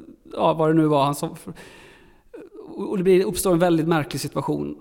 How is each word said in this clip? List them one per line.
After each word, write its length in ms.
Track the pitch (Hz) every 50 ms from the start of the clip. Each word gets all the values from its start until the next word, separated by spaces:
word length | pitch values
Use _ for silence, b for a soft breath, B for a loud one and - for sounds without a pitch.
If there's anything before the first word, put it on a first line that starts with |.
| - - - _ _ -
ja, 220 | - - 170 170 156
vad 160 | 160 156 156
det 40 | 160
nu 120 | 160 156
var. 180 | 151 151 139 135
Han 100 | 143 143
som, 220 | - 175 165 165 160 - 190 165 B B B B B B B B B B B B B B _ - - - - - - - - -
och 200 | - 202 - 220
det 80 | 190 175
blir, 200 | 190 185 180 190
uppstår 280 | - 175 - - 190
en 60 | 180 165
väldigt 300 | 180 175 165 160 151 165
märklig 320 | 170 156 139 - - 135
situation 580 | - 143 - 143 139 151 151 147 147 143 147 -